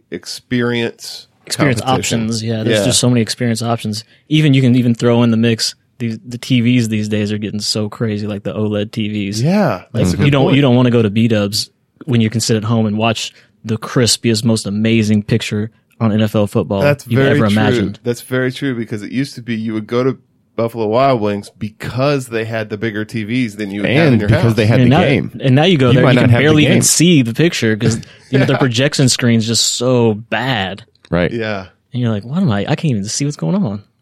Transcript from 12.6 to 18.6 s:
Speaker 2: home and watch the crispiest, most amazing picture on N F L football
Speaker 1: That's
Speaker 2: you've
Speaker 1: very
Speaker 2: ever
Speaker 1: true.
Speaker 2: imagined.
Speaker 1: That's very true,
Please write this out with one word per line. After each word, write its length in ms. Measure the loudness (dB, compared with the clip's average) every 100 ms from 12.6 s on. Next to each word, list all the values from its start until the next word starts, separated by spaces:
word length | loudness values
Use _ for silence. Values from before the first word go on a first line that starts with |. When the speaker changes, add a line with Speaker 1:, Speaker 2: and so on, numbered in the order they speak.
Speaker 2:
home 220 | 0 0 0
and 100 | 0
watch 340 | -2 -2 -6 -14 _ _
the 120 | -8 -8
crispiest, 680 | -2 0 0 0 0 0
most 220 | 0 -2 -2
amazing 560 | -2 2 2 4 2
picture 460 | 2 -2 -2 -6 -6 _ _ -4
on 120 | 0
N 80 | 2
F 120 | 0 0
L 100 | 0
football 340 | -2 -2 0
Speaker 1:
That's 260 | 0 0 0
Speaker 2:
you've 120 | 0
Speaker 1:
very 120 | 2
Speaker 2:
ever 180 | 2 2
Speaker 1:
true. 80 | 2
Speaker 2:
imagined. 440 | 2 0 -2 -6
Speaker 1:
That's 160 | -6 -6
very 320 | -4 -2 -2
true, 220 | -4